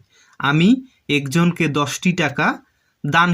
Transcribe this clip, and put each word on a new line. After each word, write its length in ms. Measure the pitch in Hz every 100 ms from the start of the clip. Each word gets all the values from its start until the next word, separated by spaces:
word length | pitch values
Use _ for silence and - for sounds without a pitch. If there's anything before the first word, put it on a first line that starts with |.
| _ _ _ -
আমি 300 | 135 151 180 262 - _ - 143
একজনকে 480 | 139 160 175 170 160 143
দশটি 320 | 139 - 180
টাকা 340 | 175 151 135 175 294 _ _ _ _
দান 260 | 147 165 175